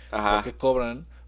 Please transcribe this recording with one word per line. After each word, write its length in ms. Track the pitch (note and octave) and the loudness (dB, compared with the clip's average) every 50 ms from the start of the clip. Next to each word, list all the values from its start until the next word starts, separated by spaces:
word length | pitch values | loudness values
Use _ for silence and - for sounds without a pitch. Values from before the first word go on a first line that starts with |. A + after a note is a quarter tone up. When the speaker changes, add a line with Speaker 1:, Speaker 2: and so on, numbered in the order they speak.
| - - | -16 -8
Speaker 1:
Ajá. 280 | - G#2+ G#2 G#2 G#2 G#2 | -6 -2 2 2 2 2
Speaker 2:
Porque 160 | G#2+ B2 A#2+ - | 0 -2 -8 -2
cobran 480 | - C3 C3 B2+ A#2+ A#2 A#2 C3+ E3 - - - - | 0 2 2 2 0 -4 -6 -8 -14 -18 -20 -20 -20